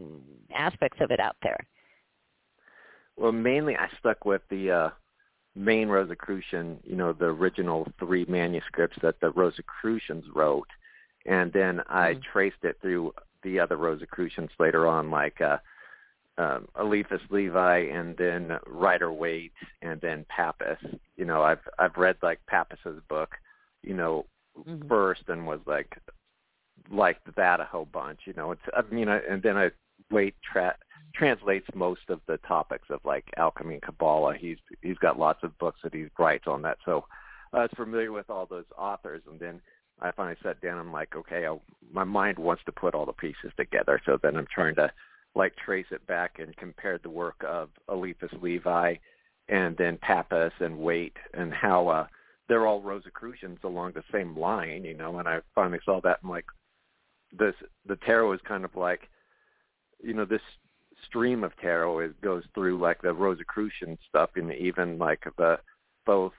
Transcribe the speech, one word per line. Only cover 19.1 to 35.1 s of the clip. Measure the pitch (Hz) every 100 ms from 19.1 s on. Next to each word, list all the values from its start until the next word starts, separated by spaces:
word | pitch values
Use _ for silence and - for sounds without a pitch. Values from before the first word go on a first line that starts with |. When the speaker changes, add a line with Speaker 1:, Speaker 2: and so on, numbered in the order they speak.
Speaker 2:
Waite, | 80 85 82 82 - - -
and | 85 78
then | 85 78 76
Pappas. | - 85 - - 78 - - _ -
You |
know, | 87 80
I've, | 78 80 - -
I've | 92 87
read, | 92 92
like, | 85 80 -
Pappas's | 95 82 - 85 78 -
book, | 76 78 - _ _ _ _
you | 101
know, | 92 82 78 - _ _ -
Speaker 1:
Mm-hmm. | - 165 147
Speaker 2:
first, | 110 95 92 -
and | 85 82
was | 76 -
like, | 73 71 - - - _ _ _ _ _ _ -
liked | 101 92 85 - 82
that | 92 87
a |
whole | 78 90 78
bunch. | - 73 78
You | -
know, | 82 78
it's, | 87 - -
I | 107
mean, | 117 107
I, | 104
and | - 98
then | 107 101
I, | 90 - _ _ -
Waite | 107 98 -
tra-, | - 95 90 - _ - -
translates | - 151 117 101 98 -
most | 95 90 90 -
of | 85 -
the | 80
topics | - 85 - 65 -
of, | 71
like, | 71 69 - -
alchemy | 80 - 80
and | 73
Kabbalah. | - 78 80 78 73 76
He's, | 85 80 - -
he's | 90 87
got | 85